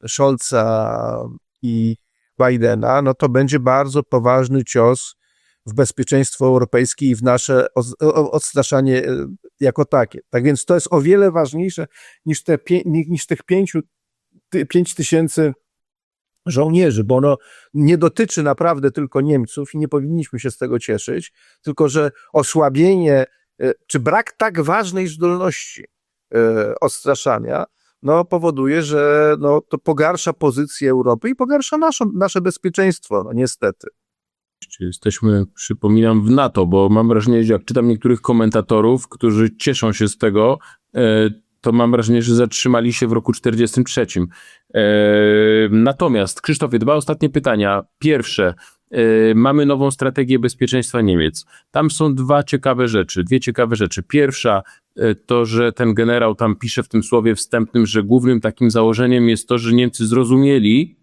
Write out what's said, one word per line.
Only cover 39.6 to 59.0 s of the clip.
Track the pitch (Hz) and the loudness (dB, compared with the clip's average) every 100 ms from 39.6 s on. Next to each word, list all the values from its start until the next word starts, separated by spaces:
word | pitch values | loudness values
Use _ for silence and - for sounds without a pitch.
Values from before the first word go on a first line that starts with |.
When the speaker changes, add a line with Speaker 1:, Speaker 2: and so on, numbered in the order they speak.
| - 139 113 | -4 -2 -2
Speaker 2:
się | 104 107 | 0 -2
z | - | 0
tego, | 113 101 110 139 - _ _ 120 | 0 2 2 0 -6 _ _ -2
e, | 117 110 110 104 _ _ | 2 4 2 -2 _ _
to | - | 0
mam | 117 120 | 2 2
wrażenie, | 120 110 120 | 2 2 0
że | 117 117 | 2 2
zatrzymali | 120 - - 120 117 | 2 0 0 0 0
się | 117 120 | -2 0
w | |
roku | 113 110 | -2 -2
czterdziestym | 117 - 110 117 - | -2 -2 0 0 0
trzecim. | 127 - 110 - 90 - - _ _ | -2 -2 -4 -4 -6 -8 -20 _ _
E, | - 104 104 104 104 104 107 107 110 110 | -2 2 2 4 4 4 4 4 4 2
natomiast, | 107 117 139 175 113 95 - | 2 2 0 0 0 -2 -6
Krzysztofie, | - 147 143 117 | -4 -2 0 0
dwa | 110 151 | 0 0
ostatnie | 147 151 151 | -2 -2 -2
pytania. | 143 135 110 101 101 - _ | -2 -2 0 0 -2 -4 _
Pierwsze, | 147 147 117 - 92 85 - _ _ | 0 0 -2 -2 -2 -2 -18 _ _
e, | - 113 110 113 110 | 0 2 4 4 4
mamy | 123 143 143 | 4 2 2
nową | 139 139 | 0 0
strategię | 135 135 127 127 131 | -2 -4 -2 0 0
bezpieczeństwa | 123 - 127 127 120 123 | 0 -2 -2 -2 -2 0
Niemiec. | 107 87 80 80 - - _ | 2 2 0 -2 -16 -20 _
Tam | - 151 | -2 -2
są | 151 156 131 | 0 -2 -2
dwa | 127 143 | 0 0
ciekawe | 139 143 135 123 123 | 0 -4 -2 0 0
rzeczy, | 110 90 - | 0 -2 -4
dwie | 87 131 | 0 0
ciekawe | - 117 117 113 | -2 -2 -2 0
rzeczy. | 98 - | -2 -4
Pierwsza, | 92 147 143 135 120 101 98 _ _ - | -2 0 0 0 0 -2 -4 _ _ -4
e, | 113 104 | -2 -2
to, | _ 123 117 | _ 0 0
że | 113 120 | 0 0
ten | 107 120 | 0 -2
generał | 107 113 120 117 107 | 0 0 2 0 0
tam | 113 101 | -2 -2
pisze | 117 - | -6 -6
w | 120 | -2
tym | 113 | -2
słowie | 104 120 113 107 | 0 0 2 0
wstępnym, | - 120 110 120 107 | -2 -4 -2 0 0
że | 110 | 0
głównym | 101 127 123 120 | 2 2 2 0
takim | 110 - 120 | -2 0 0
założeniem | 113 113 113 | 2 2 2